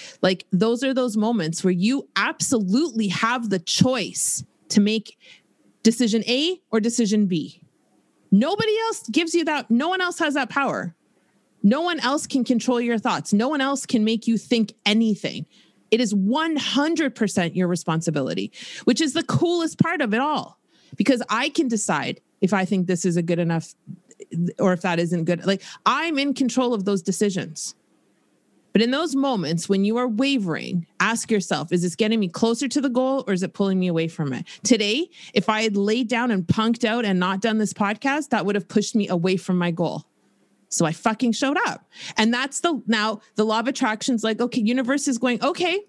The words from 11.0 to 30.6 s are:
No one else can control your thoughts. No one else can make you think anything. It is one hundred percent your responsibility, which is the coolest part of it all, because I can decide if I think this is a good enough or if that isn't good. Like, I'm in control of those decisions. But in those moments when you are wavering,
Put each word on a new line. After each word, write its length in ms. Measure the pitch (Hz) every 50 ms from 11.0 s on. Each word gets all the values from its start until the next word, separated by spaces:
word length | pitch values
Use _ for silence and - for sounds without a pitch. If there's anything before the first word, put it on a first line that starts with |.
| _ _ _ _ _ _ _ _ _ _ _ _
No 180 | - 202 247 294
one 180 | 339 349 339 269
else 260 | 233 247 277 302 -
can 180 | - - 269 233
control 360 | - 254 220 - - 247 240
your 180 | 240 240 233 214
thoughts. 340 | - 240 185 135 156 -
No 160 | 208 202 226 269
one 120 | 311 285
else 240 | 269 277 277 269 -
can 200 | - - 226 214
make 240 | 220 226 214 - 233
you 100 | 226 196
think 360 | - - 247 226 214 - - _ _
anything. 600 | 208 208 226 226 220 202 - - - 69 104 156 - _ - _ _ _ _ _ _
It 100 | 214 233
is 140 | 247 196 208
one 400 | 196 190 202 247 302 320 330 320
hundred 600 | 277 - - 202 262 285 320 339 302 320 262 -
percent 420 | - 226 190 - 202 175 165 175
your 100 | 185 185
responsibility, 840 | 170 180 165 - - 160 160 165 170 156 147 135 120 78 92 98 - - - - - - - -
which 160 | - 262 -
is 120 | 320 285
the 120 | - 330 330
coolest 540 | - - - 330 339 349 339 330 311 - -
part 220 | - 330 349 320
of 140 | 285 214 202
it 60 | 233
all, 400 | 269 302 302 202 - - - _ _ _ _ _ _ _ -
because 260 | - 202 - 269 226 - -
I 180 | 214 226 269 311
can 180 | 285 - 302
decide 540 | 247 233 202 - - 170 147 135 - - - _ _ _ _
if 120 | - 175
I 120 | 208 190 190
think 220 | - 208 185 180
this 180 | 180 185 170 -
is 120 | 185 165
a 60 | 175
good 160 | 170 165 170 170
enough 360 | 175 165 165 165 - - - _ _ - - - _ _ - _ - - - 170 175 175 - -
or 140 | 220 190
if 100 | 180 170
that 180 | - 185 170 170
isn't 240 | 175 165 180 170 165
good. 220 | 165 175 170 -
Like, 160 | 190 196 196 - - - - _
I'm 320 | 208 247 285 320 339 311 269
in 160 | 277 285 269
control 400 | - 269 240 - 254 254 240 247
of 100 | 208 185
those 180 | 208 202 190
decisions. 720 | - - 185 - 214 202 185 180 110 - 156 - - - - _ _ _ _ _ _ _ _ _ _ _ _ _ _ _ _ _ _ _
But 100 | _ 196
in 100 | 226 240
those 240 | 262 294 339 320 247
moments 520 | 269 269 277 247 196 160 143 165 165 - -
when 160 | 196 196 196
you 120 | 208 220
are 100 | 240 247
wavering, 800 | 254 214 208 269 277 277 254 196 170 151 -